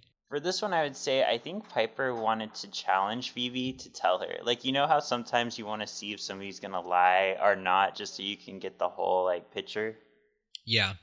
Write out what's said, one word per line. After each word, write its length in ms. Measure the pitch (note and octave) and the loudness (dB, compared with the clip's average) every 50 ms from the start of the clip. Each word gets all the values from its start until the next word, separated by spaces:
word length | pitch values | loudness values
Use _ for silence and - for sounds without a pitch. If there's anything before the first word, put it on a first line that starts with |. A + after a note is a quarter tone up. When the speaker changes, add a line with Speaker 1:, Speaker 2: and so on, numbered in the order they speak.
| - _ _ _ _ - | -20 _ _ _ _ -8
Speaker 1:
For 120 | - D3 | -6 -4
this 220 | D3 F3 F#3 - | -2 -2 -2 -2
one, 100 | G#3+ G3+ | -2 0
I 100 | F3+ E3 | 2 2
would 140 | D3+ C#3+ C3 | 2 0 -2
say 260 | - - D3 C3 C3+ | -4 -2 0 2 4
I 160 | - - A2+ A#2+ | 4 2 2 0
think 300 | - D3+ F3+ G#3+ - - | -2 -6 -10 -10 -10 -4
Piper 440 | - B2+ A2+ - - - C3+ B2+ | 0 0 0 0 0 -2 -2 -2
wanted 400 | B2 A#2 A2 A2 A2 A2 A2 A2 - | -2 0 2 2 2 0 -2 -6 -10
to 140 | - - G2+ | -12 -12 -10
challenge 600 | - - - F#2+ F#2 F#2+ G2 G2+ A2+ B2 B2 - | -10 -4 0 2 4 4 4 2 -2 -4 -6 -6
Phoebe 420 | - A#2+ B2 B2 B2 B2+ B2+ C3 B2+ | -6 -6 -6 -4 -4 -4 -4 -4 -6
to 160 | - - - | -8 -12 -16
tell 260 | - - - F2+ F#2 F#2 | -6 0 2 2 2 2
her. 200 | G2 - E2+ E2 | 0 -4 -8 -4
Like, 220 | F2+ A2+ B2 A#2+ - | -2 -2 -2 0 -2
you 80 | C3 | -2
know 160 | C3 C#3 C#3+ D#3 | 0 2 4 4
how 100 | D#3 D3 | 4 2
sometimes 580 | - - B2+ A#2+ A#2 - B2+ A#2+ A#2+ A#2+ - | 2 0 -2 -2 0 0 0 0 0 0 -4
you 80 | - G#2+ | -6 -6
wanna 200 | G#2 G#2+ G#2+ G#2 | -6 -4 -4 -6
see 260 | - - - G#2 G#2 | -6 -8 -8 -8 -8
if 80 | G#2 F#2+ | -8 -8
somebody's 380 | - - G2 F#2+ G2 G2 F#2 F#2 | -8 -8 -8 -8 -8 -10 -10 -10
gonna 220 | - F#2+ F#2+ F2+ | -8 -6 -4 -4
lie 560 | F2 F2 F2+ F2+ F2+ F#2 F#2 F#2+ G2 F#2+ F#2+ - | -2 2 4 6 6 8 6 6 4 2 2 2
or 140 | - G#2 G2 | 4 4 4
not 400 | F#2+ F#2 F#2 F#2 F#2+ G2 F#2 - | 4 2 4 4 4 4 4 0
just 220 | - G#2 - - | -4 -10 -10 -10
so 80 | - G2 | -8 -8
you 120 | G2 G#2 | -8 -8
can 220 | - - - F#2+ F#2+ | -8 -10 -12 -10 -8
get 200 | F#2 F#2+ - - | -8 -8 -4 -4
the 80 | F#2 F2+ | -4 -4
whole, 360 | - F#2+ F#2 F#2 F#2 F#2 F#2 | -2 -2 0 2 2 2 2
like, 280 | F#2 F2 F2 E2+ - - | 2 0 -2 -4 -8 -8
picture? 420 | G2+ F#2+ - - - A2 A2 A2 - _ _ _ _ _ _ _ _ _ _ - - _ | -8 -8 -6 -6 -6 -4 -6 -6 -10 _ _ _ _ _ _ _ _ _ _ -20 -12 _
Speaker 2:
Yeah. 300 | A2+ A2+ A2 G2+ F#2 G2 - | 0 0 2 2 0 -2 -6